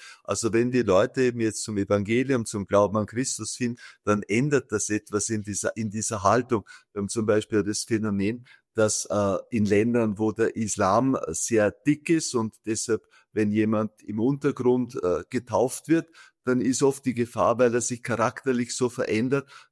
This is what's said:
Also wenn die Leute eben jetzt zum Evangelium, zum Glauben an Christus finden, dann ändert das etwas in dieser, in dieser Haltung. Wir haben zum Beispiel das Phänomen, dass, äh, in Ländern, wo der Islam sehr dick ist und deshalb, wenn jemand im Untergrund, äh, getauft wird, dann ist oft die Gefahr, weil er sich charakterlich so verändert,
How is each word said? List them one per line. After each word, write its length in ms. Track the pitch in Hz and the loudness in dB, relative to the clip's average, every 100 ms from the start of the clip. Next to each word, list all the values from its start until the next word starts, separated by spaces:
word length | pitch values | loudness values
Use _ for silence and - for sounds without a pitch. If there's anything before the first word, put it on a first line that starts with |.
| - - | -20 -18
Also 300 | - 101 113 | -6 -4 0
wenn 180 | 110 123 | 2 2
die 120 | 127 | 2
Leute 400 | 110 92 123 135 | 4 4 4 2
eben 180 | 127 120 | 0 2
jetzt 220 | 110 - | -2 -4
zum 140 | - 104 | -6 -4
Evangelium, 680 | 98 104 101 117 131 131 107 | 0 0 2 0 2 0 -2
zum 200 | 104 95 | -6 0
Glauben 300 | 101 101 107 | 2 4 0
an 100 | 104 | -4
Christus 480 | 110 135 - 107 - | -4 -6 -6 -8 -4
finden, 260 | 120 120 - - - | -4 -6 -12 -10 -2
dann 160 | 104 | 0
ändert 480 | - 110 147 143 - | 0 0 2 0 0
das 180 | 107 - | -4 -2
etwas 380 | 104 - 104 - | -4 -2 -4 -4
in 120 | 107 | -6
dieser, 340 | 101 98 107 - | -6 -6 -6 -4
in 140 | 110 | -6
dieser 340 | 107 104 110 | -6 -6 0
Haltung. 420 | 98 113 123 113 - - _ | 2 2 2 -2 -4 -16 _
Wir 80 | 104 | -8
haben 80 | 101 | -6
zum 160 | 117 107 | -2 0
Beispiel 380 | 107 - 107 | 0 2 0
das 200 | 98 104 | 0 -4
Phänomen, 640 | - 113 107 98 98 120 - _ _ | -2 -2 0 0 -2 -4 -10 _ _
dass, 300 | - 107 - | 0 0 0
äh, 340 | - 104 101 92 - | -2 -2 0 -2 -2
in 160 | 117 104 | 0 4
Ländern, 520 | 104 117 120 113 98 | 4 4 2 0 0
wo 140 | 110 | -2
der 240 | 104 110 - | 0 0 0
Islam 640 | 107 104 98 104 131 127 - | -4 0 2 2 2 -2 -4
sehr 440 | 82 - 110 104 | -6 0 2 2
dick 380 | - - 147 - | 0 0 0 0
ist 240 | 165 - | -2 0
und 220 | 123 110 - 107 | -4 -4 -6 -6
deshalb, 400 | 110 - 110 - _ _ | -6 -2 -4 -4 _ _
wenn 180 | 104 107 | -2 0
jemand 500 | 107 107 107 107 - | 2 2 0 -2 -8
im 200 | - 107 | -10 -2
Untergrund, 720 | 120 143 143 127 123 127 120 - | 0 0 -2 0 2 2 0 -4
äh, 200 | 90 82 90 | -2 -2 -2
getauft 600 | 123 123 107 127 - - | -6 -2 0 0 -2 0
wird, 180 | 165 156 - - _ - | 0 0 -14 -20 _ -2
dann 160 | 127 | 0
ist 200 | 113 127 | 0 2
oft 240 | 139 135 131 | 2 2 -4
die 80 | |
Gefahr, 460 | 120 117 113 95 117 | -2 -4 0 2 4
weil 160 | 123 120 | 2 2
er 60 | |
sich 200 | 120 120 | -2 -6
charakterlich 720 | - 113 117 - 135 123 120 | -4 0 0 -2 -2 -2 -2
so 140 | - 123 | -2 -4
verändert, 640 | - - 107 127 139 - - - | -2 -2 0 0 -2 -4 -16 -20